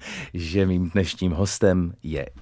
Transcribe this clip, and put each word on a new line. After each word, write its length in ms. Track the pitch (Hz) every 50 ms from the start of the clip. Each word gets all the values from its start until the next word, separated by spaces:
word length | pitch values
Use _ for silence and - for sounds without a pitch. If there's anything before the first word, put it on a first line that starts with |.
| - -
<laughs> 260 | - - - - -
že 320 | 90 85 78 87 101 98
mým 240 | 92 92 90 90 82
dnešním 420 | - 101 92 85 - - 92 90 82
hostem 600 | 78 101 98 - - - 95 90 92 87 87 87 - -
je 240 | 78 78 71 65 - - -